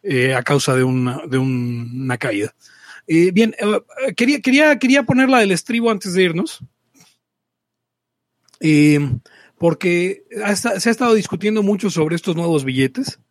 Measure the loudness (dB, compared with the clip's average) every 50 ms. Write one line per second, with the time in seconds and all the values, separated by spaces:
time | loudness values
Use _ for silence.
0 | _ -2 -2 0 0 0 0 -2 0 0 0 0 2 0 0 2 2 0 0 0
1 | -2 -2 -4 -8 -8 -4 -2 -2 0 0 -2 -2 -4 -4 -6 -8 -8 -10 -10 -8
2 | -6 -6 -4 -4 -4 -4 -4 -4 -6 -6 _ _ _ _ _ _ -20 -20 -20 -20
3 | _ 0 2 4 4 4 4 4 2 2 0 -2 -2 -2 -2 -2 -4 _ -10 -6
4 | -6 -6 -2 0 0 0 0 0 0 2 2 4 4 4 4 2 2 2 2 2
5 | 2 2 2 2 4 4 4 2 4 2 0 -2 -2 -4 -4 -2 0 0 -2 -2
6 | -6 -4 0 0 0 2 0 -2 -4 -6 -8 -16 -20 -20 _ _ _ _ _ _
7 | _ _ _ _ _ _ _ _ _ _ _ _ _ _ _ _ _ _ _ _
8 | _ _ _ _ _ _ _ _ _ _ _ _ 0 2 4 6 6 6 4 4
9 | 2 -2 -4 -6 _ _ _ _ -20 _ _ _ 0 0 0 0 -2 -2 0 0
10 | -2 -4 -6 -8 _ _ -12 -8 -4 -4 -4 -2 -2 -4 -4 -2 -2 -2 0 0
11 | 2 2 2 2 0 -4 -8 -4 -2 -2 0 0 0 0 0 0 -2 -4 -2 -2
12 | -2 -2 -2 -4 -4 -4 -4 -2 -2 0 0 0 -2 -2 0 0 0 0 -2 -6
13 | -8 -8 -10 _ _ _